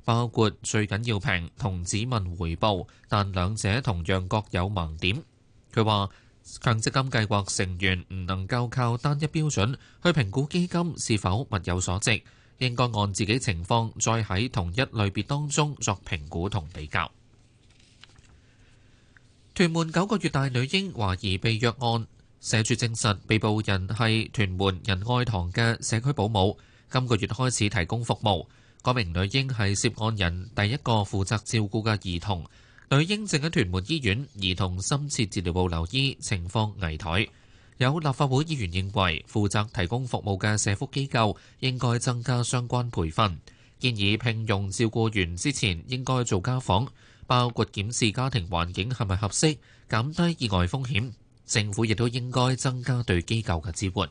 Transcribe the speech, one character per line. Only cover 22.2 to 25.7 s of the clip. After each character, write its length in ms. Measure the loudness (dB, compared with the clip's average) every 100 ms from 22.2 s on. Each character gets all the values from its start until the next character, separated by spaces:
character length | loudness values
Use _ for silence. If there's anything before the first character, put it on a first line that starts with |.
| -20 _
社 220 | 0 2
署 120 | 2
證 200 | 0 0
實 240 | 0 0 0 2
被 120 | 2
捕 220 | 2 0
人 260 | 0 -2 -2
係 420 | 0 2 2 0
屯 200 | 0 0
門 300 | 2 2 2
仁 180 | -2 -2 2
愛 180 | 0
堂 260 | 2 0 0
嘅 300 | 2 2